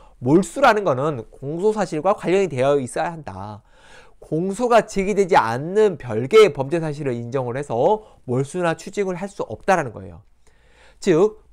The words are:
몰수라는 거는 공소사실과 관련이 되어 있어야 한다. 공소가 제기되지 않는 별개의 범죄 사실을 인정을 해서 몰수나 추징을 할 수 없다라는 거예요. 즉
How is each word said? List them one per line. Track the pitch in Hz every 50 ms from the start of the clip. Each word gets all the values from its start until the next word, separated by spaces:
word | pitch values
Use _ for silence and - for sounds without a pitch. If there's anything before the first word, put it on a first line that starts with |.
| - - - _
몰수라는 | 123 123 147 180 190 - - 269 277 254 220 214 202
거는 | 175 139 123 135 160 151 120 110 -
공소사실과 | - - - 135 156 170 185 214 214 214 196 165 - 151 143 190 214
관련이 | - - 160 175 196 196 180
되어 | 143 127 127 139 147 147
있어야 | 131 120 - 170 160 170 170
한다. | 165 143 - 95 92 95 104 107 101 - _ _ _ _ - - - - - - _
공소가 | - - 156 156 175 190 196 185 247 240 240 220 208
제기되지 | - - 196 190 185 208 180 202 165 190
않는 | 165 113 113 113 123 143 165 190 208 220 208 185 131
별개의 | - 123 110 110 123 135 - 220 214 190 143
범죄 | 143 135 135 165 170
사실을 | 160 156 147 147 156 135 123
인정을 | 120 120 120 117 139 127 120 117
해서 | 131 143 - 123 113 131 175 214 214 214 - - _ _
몰수나 | - 120 127 139 135 - 180 180 170 160
추징을 | 165 - 196 190 - 202 190 185
할 | 170 185 196
수 | - - -
없다라는 | - 110 - - - 190 175 151 123 101
거예요. | 104 98 92 87 90 - _ _ _ _ _ _ _ _ _ _ _ _ - - _
즉 | - 214 170 156 190 214 214 - _ _